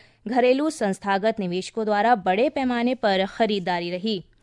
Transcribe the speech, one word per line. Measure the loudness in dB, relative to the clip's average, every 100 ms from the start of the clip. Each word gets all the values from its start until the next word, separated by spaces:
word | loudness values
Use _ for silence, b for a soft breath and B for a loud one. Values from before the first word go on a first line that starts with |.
| b b -4
घरेलू | 2 4 4 0
संस्थागत | -2 -2 -2 -2 0 0 -2
निवेशकों | -4 -4 -6 -4 -2
द्वारा | 2 4 2
बड़े | 2 2 2
पैमाने | 0 -2 0 -2 0
पर | 0 0 0
खरीदारी | 0 0 0 -2 -4 -4
रही। | -6 -4 -6 -8 _